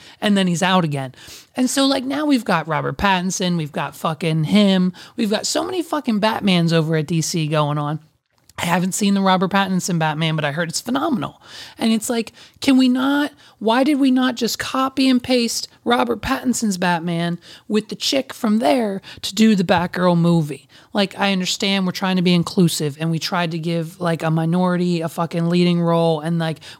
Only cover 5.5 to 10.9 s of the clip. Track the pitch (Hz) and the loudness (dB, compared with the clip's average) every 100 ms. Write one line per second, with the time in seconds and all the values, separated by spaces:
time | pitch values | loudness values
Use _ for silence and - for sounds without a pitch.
5.5 | 294 339 370 311 302 254 214 214 - 202 | -4 -2 -4 -4 -4 -2 0 0 0 2
6.5 | 180 165 165 156 160 151 170 151 170 151 | 2 2 2 0 -2 0 -2 -2 -2 -2
7.5 | 156 147 147 147 156 - _ _ _ _ | 0 0 -2 -4 -6 -10 _ _ _ _
8.5 | - 175 180 185 - 196 196 190 185 185 | -6 -2 0 0 0 0 2 2 2 2
9.5 | 196 190 185 180 170 156 151 160 156 147 | 0 0 -2 -2 0 0 0 -2 0 -2
10.5 | 147 165 - - | -4 -6 -6 -4